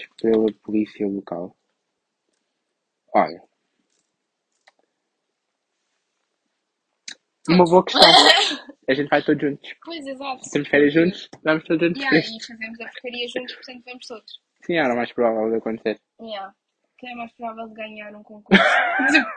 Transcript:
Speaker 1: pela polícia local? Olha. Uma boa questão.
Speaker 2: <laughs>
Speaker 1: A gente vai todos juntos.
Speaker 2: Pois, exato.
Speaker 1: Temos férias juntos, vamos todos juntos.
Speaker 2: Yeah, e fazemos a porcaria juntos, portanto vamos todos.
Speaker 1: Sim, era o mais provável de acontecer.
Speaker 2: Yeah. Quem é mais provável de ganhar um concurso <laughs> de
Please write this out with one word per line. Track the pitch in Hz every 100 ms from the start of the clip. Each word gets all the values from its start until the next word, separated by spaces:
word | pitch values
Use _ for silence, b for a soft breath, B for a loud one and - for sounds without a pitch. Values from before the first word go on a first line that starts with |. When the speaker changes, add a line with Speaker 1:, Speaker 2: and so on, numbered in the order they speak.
| - -
Speaker 1:
pela | 113 110 110 -
polícia | - 107 107 - 101
local? | 98 - 85 90 _ _ _ _ _ _ _ _ _ _ _ _ _ _ _ _
Olha. | 107 80 85 _ _ _ _ _ _ _ _ _ _ _ _ _ _ _ _ _ _ _ _ _ _ _ _ _ _ _ _ _ _ _ _ _ _ _ _ - - _ _ -
Uma | 175
boa | 170 180
questão. | 185 262
Speaker 2:
<laughs> | - - 294 349 427 294 - - -
Speaker 1:
A |
gente | 135 143
vai | 147
todos | - 147
juntos. | 147 143 - -
Speaker 2:
Pois, | 320 330 269
exato. | 262 277 254 -
Speaker 1:
Temos | 147 139
férias | 143 147
juntos, | 160 180 - - -
vamos | 156 160
todos | - 160 170
juntos. | 220
Speaker 2:
Yeah, | 269 165
e | - 226 -
fazemos | 226 226 226
a |
porcaria | 226 - 247 240 240
juntos, | 254 247 -
portanto | - 247
vamos | 247 247 -
todos. | 214 - - _ _
Speaker 1:
Sim, | - 170
era | 131
o | 120
mais | 117
provável | - 117 110 113
de | 113
acontecer. | 113 110 110 104 _ _
Speaker 2:
Yeah. | 226 202 196 _ _ _ _ _
Quem | 247
é | 240
mais | 233
provável | - 233 220 226
de |
ganhar | 220 220 214 208
um | 208
concurso | - 214 - -
<laughs> | - - - - -
de | 294 659